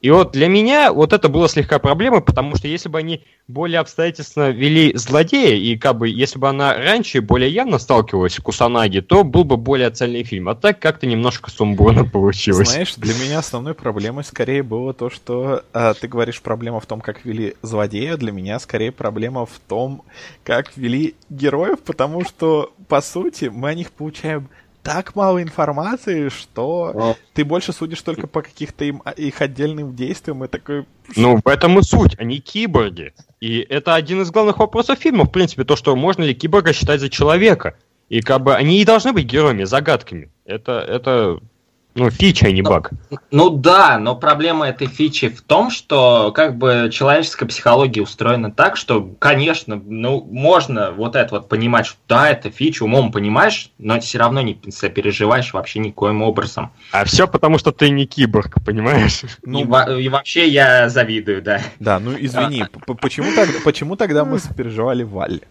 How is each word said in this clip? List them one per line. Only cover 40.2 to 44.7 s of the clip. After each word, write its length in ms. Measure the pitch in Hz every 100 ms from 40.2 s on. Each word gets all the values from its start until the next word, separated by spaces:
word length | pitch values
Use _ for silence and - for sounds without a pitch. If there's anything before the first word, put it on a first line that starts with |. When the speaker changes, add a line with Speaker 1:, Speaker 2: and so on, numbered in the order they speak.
| 69 _ -
Speaker 1:
Это, 260 | 107 - 123
это, 600 | - 117 127 123 104 85 - _ _ _ _
ну, 140 | - 123
фича, 360 | - 196 - 107
а 40 |
не 100 | 92
Speaker 3:
Ну, 80 | 98
Speaker 1:
баг. 200 | 90 - - - 139 _
Speaker 3:
ну 180 | 143 180
да, 480 | 151 139 185 175 120
но 160 | 107
проблема 540 | 123 151 147 165 160
этой 180 | 143